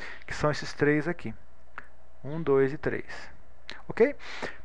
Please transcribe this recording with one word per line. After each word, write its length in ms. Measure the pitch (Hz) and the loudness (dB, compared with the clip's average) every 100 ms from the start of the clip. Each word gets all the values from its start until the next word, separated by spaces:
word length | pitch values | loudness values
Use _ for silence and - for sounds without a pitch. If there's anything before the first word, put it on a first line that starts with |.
| - - - | -8 -8 -6
que 80 | |
são 160 | - 151 | 2 2
esses 240 | 143 143 | 2 -2
três 340 | - 147 151 151 | 2 4 4 2
aqui. 280 | 175 113 110 - - - - - - - - | -4 -4 -6 -6 -6 -6 -6 -8 -8 -8 -6
Um, 180 | 131 156 | -4 -2
dois 320 | 156 135 135 | 4 6 6
e 40 | 151 | 4
três. 280 | 131 - - - - - - - - - - | 0 -2 -4 -6 -6 -6 -8 -8 -6 -6 -4
Ok? 280 | - 262 277 - - - - | 6 6 6 -6 -6 -6 -6